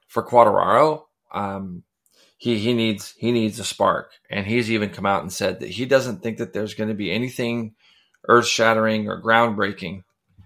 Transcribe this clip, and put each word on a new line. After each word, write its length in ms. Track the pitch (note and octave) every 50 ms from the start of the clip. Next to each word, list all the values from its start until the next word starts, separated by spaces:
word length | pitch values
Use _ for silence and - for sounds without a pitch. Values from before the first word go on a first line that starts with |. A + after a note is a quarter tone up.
| _
for 160 | _ - A#2 -
Quartararo, 840 | - B2 A#2+ A#2 G#2+ G2 G2 F2+ F2+ G#2 B2 D3+ D#3 D3+ D3 - _ _ _ _ - -
um, 500 | G2 G2+ - G3 G3 - F#2 F2+ F2 - _ _ _ _ _ _ _ _ _ _ _
he, 200 | - A#2+ A#2 G#2
he 160 | G#2 A#2+ B2
needs, 400 | A2+ A2+ A2 G#2+ G2+ - - - _
he 140 | - A#2+ B2
needs 260 | A#2 A2 G#2+ G2 A#2
a 60 | F#2+
spark, 480 | - - - G2+ F#2+ F2+ - - - - - _ -
and 160 | - G2+ F#2+
he's 240 | G2+ A2+ B2 A2+ G#2+
even 200 | A2+ G#2+ G#2 G2
come 160 | F2 F#2+ F#2+
out 160 | G2 G2 F#2 -
and 100 | F#2+ -
said 280 | - G2+ F#2 F#2 -
that 100 | B1+ -
he 140 | - G#2+ C3
doesn't 380 | B2+ C3+ C3 A#2+ B2 G#2+ F2 -
think 160 | A#2 G#2+ A2
that 140 | A#2 - -
there's 220 | G#2 G#2+ G#2 -
gonna 200 | - A2 G#2+ A2
be 160 | G2 G2+ E2+
anything 640 | F2+ A2+ B2 C3 - - B2 A#2 A#2 A#2 A2+ A2 - _ _ _ _ _ _ _ _ _ - -
earth-shattering 800 | A#2 A#2+ A#2 - - - A2+ A2+ A2+ A2 A2 A2 A2 G#2+ G#2+ G#2
or 120 | F#2+ F2+
groundbreaking 840 | - A2+ A2+ A#2 A#2+ A#2 G#2 G2+ G2 G2 G#2 - - E2 F#2+ F#2+ - _ _ _ _ _ _ _ -